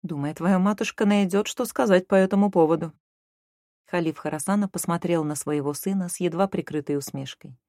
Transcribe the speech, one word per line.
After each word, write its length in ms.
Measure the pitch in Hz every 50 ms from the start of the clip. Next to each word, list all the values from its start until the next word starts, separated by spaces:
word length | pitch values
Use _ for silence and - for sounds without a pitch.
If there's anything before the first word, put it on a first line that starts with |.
«Думаю, 300 | - 170 165 143 139 147 160
твоя 240 | - 165 180 196 185
матушка 460 | 185 202 214 - 226 208 - - 220
найдет, 420 | 202 208 202 202 185 185 202 214 -
что 160 | - - 247
сказать 420 | 233 - - 254 220 190 185 185
по 80 | _ 202
этому 380 | 190 190 196 208 196 202 208
поводу». 400 | 196 180 160 156 170 160 165 160 - _ _ _ _ _ _ _ _ _ _ _ _ _ _ _ _ _ _
Халиф 320 | _ - 175 170 160 151 -
Харасана 500 | - 202 - 151 - - 196 208 202 190
посмотрел 560 | - 175 - - 170 175 - 170 170 165 156
на 100 | 151 147
своего 400 | 139 - - 151 147 139 143 147
сына 340 | - - 190 196 196 180 175
с 120 | - -
едва 260 | 180 170 160 170 196
прикрытой 500 | 190 - - 160 - 151 151 143 - 147
усмешкой. 640 | 143 139 - - 135 135 131 - _ - - 127 _ _